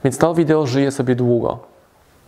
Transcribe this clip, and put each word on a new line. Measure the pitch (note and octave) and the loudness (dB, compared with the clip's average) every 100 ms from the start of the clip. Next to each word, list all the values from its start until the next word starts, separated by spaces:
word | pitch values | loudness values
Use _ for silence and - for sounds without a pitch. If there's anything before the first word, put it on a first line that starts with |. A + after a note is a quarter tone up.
więc | C#3 C3 | -4 0
to | E3 | 0
wideo | E3+ D#3 D#3 D3 | 2 2 2 0
żyje | C3 C#3 | 0 -2
sobie | C3 B2+ B2 | -2 -2 0
długo. | B2 A#2+ A2+ A#2+ - _ _ _ _ _ | 0 0 -2 -6 -12 _ _ _ _ _